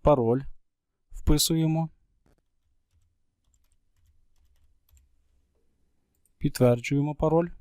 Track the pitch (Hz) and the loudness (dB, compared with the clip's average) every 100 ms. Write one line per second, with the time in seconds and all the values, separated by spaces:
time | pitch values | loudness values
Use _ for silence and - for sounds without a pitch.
0 | - 143 113 131 139 - _ _ _ _ | 4 2 2 0 -2 -16 _ _ _ _
1 | _ - - 151 - 165 160 160 160 _ | _ -6 2 2 2 0 0 -2 -6 _
2 | _ _ _ _ _ _ _ _ _ _ | _ _ _ _ _ _ _ _ _ _
3 | _ _ _ _ _ _ _ _ _ _ | _ _ _ _ _ _ _ _ _ _
4 | _ _ _ _ _ _ _ _ _ _ | _ _ _ _ _ _ _ _ _ _
5 | _ _ _ _ _ _ _ _ _ _ | _ _ _ _ _ _ _ _ _ _
6 | _ _ _ _ 147 - 123 120 120 143 | _ _ _ _ -6 2 2 2 -2 -2
7 | 147 147 156 160 170 - | -4 -2 0 0 -2 -8